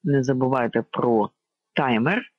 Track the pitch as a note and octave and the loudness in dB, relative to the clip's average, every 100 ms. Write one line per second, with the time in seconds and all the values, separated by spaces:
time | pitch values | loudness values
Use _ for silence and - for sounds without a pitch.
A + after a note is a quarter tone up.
0 | E3 C#3 C3 C3 C3 C3 A#2 A#2 A2 - | 2 0 2 0 0 0 0 -2 -4 -2
1 | B2 A#2 G#2 _ _ _ _ - C#3 A2+ | 0 2 0 _ _ _ _ -4 0 0
2 | B2 G#3 C4 | 0 -2 -6